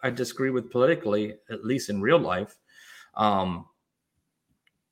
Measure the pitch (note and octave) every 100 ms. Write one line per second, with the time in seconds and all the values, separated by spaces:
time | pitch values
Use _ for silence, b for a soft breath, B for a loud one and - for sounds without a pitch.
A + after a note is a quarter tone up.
0 | C3 B2 B2 - C3+ B2+ A#2+ B2 C3 E3
1 | A2 G#2 G#2 G#2+ - A2 A2 C3 - G#2
2 | G#2 E3 A2+ F2+ G#2 - B B B B
3 | B - G#2+ G2 F#2 E2+ D2 _ _ _
4 | _ _ _ _ _ _ _ _ _